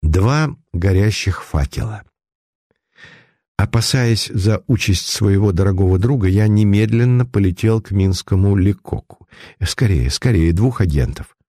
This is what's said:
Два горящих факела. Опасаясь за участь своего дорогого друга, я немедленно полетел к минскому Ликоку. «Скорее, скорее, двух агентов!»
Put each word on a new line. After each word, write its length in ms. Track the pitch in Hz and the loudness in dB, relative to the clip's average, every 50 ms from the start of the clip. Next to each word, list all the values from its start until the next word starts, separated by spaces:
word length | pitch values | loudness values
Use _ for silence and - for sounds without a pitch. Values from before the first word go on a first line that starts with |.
| - 76 78 | -2 0 0
Два 400 | 92 95 113 139 151 156 147 - - _ _ | 0 0 0 0 0 -2 -4 -6 -10 _ _
горящих 720 | - 87 85 98 95 92 101 110 101 - - - 90 - - | -10 -4 -2 0 0 2 0 0 -2 -4 -4 -6 -6 -6 -10
факела. 600 | - - 80 69 67 - - - - 107 104 - _ _ _ _ _ _ _ _ _ _ _ _ _ _ _ _ _ _ _ - - - - _ _ _ _ _ _ _ _ | -6 -4 -4 -4 -4 -6 -8 -10 -8 -10 -14 -16 _ _ _ _ _ _ _ _ _ _ _ _ _ _ _ _ _ _ _ -20 -20 -20 -20 _ _ _ _ _ _ _ _
Опасаясь 760 | 98 - - 113 113 - - 135 123 117 113 104 - - - | -4 0 0 -2 -2 0 0 0 2 2 0 0 -2 -4 -4
за 300 | 104 92 107 110 - - | -2 0 0 0 0 0
участь 420 | - 131 110 - - 98 87 - - | -2 -2 -2 0 0 -2 -2 -2 -6
своего 440 | - - 107 101 98 98 104 104 | -6 -2 0 0 2 2 2 0
дорогого 480 | 95 82 95 98 98 90 98 92 92 92 | 0 2 0 0 2 0 2 2 2 2
друга, 300 | 95 113 143 131 101 92 | 2 0 0 0 0 0
я 180 | 92 101 107 107 | 2 2 2 2
немедленно 760 | 104 104 107 101 101 104 110 110 113 117 120 123 127 123 123 | 2 2 2 2 2 2 2 0 0 0 2 2 2 2 0
полетел 560 | 120 - 104 101 95 87 - - 110 113 113 | 0 0 0 0 0 -2 0 0 0 0 0
к 100 | 107 - | -2 -2
минскому 640 | 98 101 95 95 92 90 - - - 95 95 101 101 | -2 0 2 2 0 -2 -4 -2 0 0 2 2 2
Ликоку. 720 | 101 90 98 101 - _ - - 101 - _ - _ - _ - - - - - _ | 2 2 0 0 -2 _ -10 -10 -10 -10 _ -20 _ -20 _ -20 -20 -20 -20 -10 _
«Скорее, 480 | - 87 - - 139 107 98 73 60 64 | -6 -6 -2 0 0 0 2 0 0 -2
скорее, 440 | 67 - - 131 117 92 82 85 85 | -4 -2 -2 0 2 2 2 2 2
двух 260 | 87 107 131 120 - | 2 0 0 0 0
агентов!» 560 | 107 87 73 71 64 58 65 - - - _ _ _ | -2 0 0 0 -2 -2 -4 -10 -14 -18 _ _ _